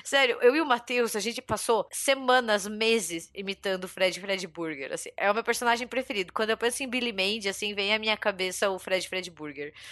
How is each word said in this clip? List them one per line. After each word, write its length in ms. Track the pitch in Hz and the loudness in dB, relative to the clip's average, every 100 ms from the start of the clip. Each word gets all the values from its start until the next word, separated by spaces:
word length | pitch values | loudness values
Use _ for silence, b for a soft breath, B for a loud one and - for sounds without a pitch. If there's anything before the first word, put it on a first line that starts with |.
sério, 360 | - 277 262 - | 0 4 4 6
eu 120 | 247 | 6
e 60 | 285 | 6
o 60 | 311 | 4
Matheus, 500 | 233 - 247 233 214 | 2 2 0 2 0
a 40 | |
gente 200 | 202 233 | -2 -4
passou 460 | - 214 - 226 - | -4 -2 2 2 0
semanas, 760 | - - 269 254 254 233 208 196 | -2 0 2 4 4 4 0 0
meses 640 | 214 220 226 175 170 - | -2 2 2 0 -6 -10
imitando 500 | - 196 196 202 185 | -10 -8 -6 -2 -2
o 40 | 185 | -4
Fred, 320 | - 185 175 | 0 0 0
Fred 260 | 196 190 180 | -4 -4 -4
Burger, 460 | 160 165 143 135 | -8 -8 -6 -8
assim, 180 | - - - | -8 -10 0
é 140 | 196 | 2
o 40 | |
meu 80 | 208 | 2
personagem 420 | 226 233 240 233 247 | 0 0 2 0 0
preferido. 460 | 240 247 208 180 | -4 -4 -4 -4
Quando 180 | - 220 | -2 0
eu 60 | 220 | 0
penso 260 | 233 226 | 0 -2
em 60 | 269 | -4
Billy 240 | 247 240 | -2 -2
Mandy, 360 | 196 190 220 202 | -2 -2 -2 -4
assim, 260 | 190 208 | -4 -4
vem 200 | 202 196 | -2 0
à 40 | 214 | 0
minha 180 | 220 214 | 0 0
cabeça 520 | 214 190 190 180 202 | 0 -2 -4 0 0
o 80 | 185 | -2
Fred, 300 | - 185 175 | -2 -2 -2
Fred 220 | 185 180 | -6 -6
Burger. 420 | 165 151 139 147 B B | -10 -12 -10 -12 B B